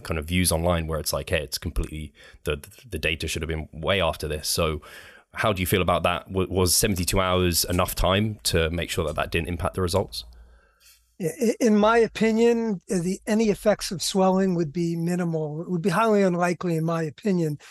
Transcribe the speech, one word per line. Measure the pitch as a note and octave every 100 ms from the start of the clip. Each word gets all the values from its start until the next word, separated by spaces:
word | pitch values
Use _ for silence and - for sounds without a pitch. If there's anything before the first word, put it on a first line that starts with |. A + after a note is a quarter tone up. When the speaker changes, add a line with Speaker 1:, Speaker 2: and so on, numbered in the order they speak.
Speaker 1:
kind | - E2
of | D#2
views | F2+ F2
online | E2 E2+ E2+ D#2+
where | D#2
it's | D#2
like, | D2+ C#2+
"Hey, | E2+
it's | C#2+ -
completely, | E2+ - - D#2 D2+ - - - D#2
the, | D2 - - B2
the | E2
data | E2 D#2+ D#2+
should | D#2+
have | D#2+
been | D#2 D2+
way | D#2 D#2+ G2
after | E2 - D2+
this." | D2+ -
So | - D#2+ D2+ - - - - _
how | - A2+
do | F#2
you | F2
feel | G2
about | F2 E2+
that? | F2 E2+ -
W-, | F#2+ F#2
was | F2 F2+
seventy-two | - G#2+ F2+ E2+ F#2+
hours | F#2 F#2 F2+ E2+ -
enough | F2+ F2+ -
time | F2+ G2 A2 G#2+
to | - E2+ D#2+
make | E2+ D2+
sure | - D2+
that | D2+
that | D#2
didn't | E2+ E2
impact | E2+ F2+
the | -
results? | F2+ F#2 A2 - - - - _ _ _ - _ _ -
Speaker 2:
Yeah, | E3 D4+
i-, | A3+ -
in | A#3+ G#3+
my | G#3 A#3
opinion, | A3 - A3 A3 A#3 A#3 A3+ F#3 -
uh, | F#3+
the, | E3+ G3 -
any | G#3+ A3
effects | F#3 G#3+ F#3+ -
of | E3+
swelling | - G3 F#3+ F#3 G3 E3+
would | D#3+
be | F3 E3+ E3+
minimal. | E3 F3+ F3 D#3+ D3+ D3+
It | F3
would | F3+
be | E3+
highly | F3 A3+ G3+
unlikely, | G3 F3 F3 E3+ F3+ D#3+
in | D#3+
my | E3
opinion, | D#3+ - G#3+ F3+ D#3+ D3 -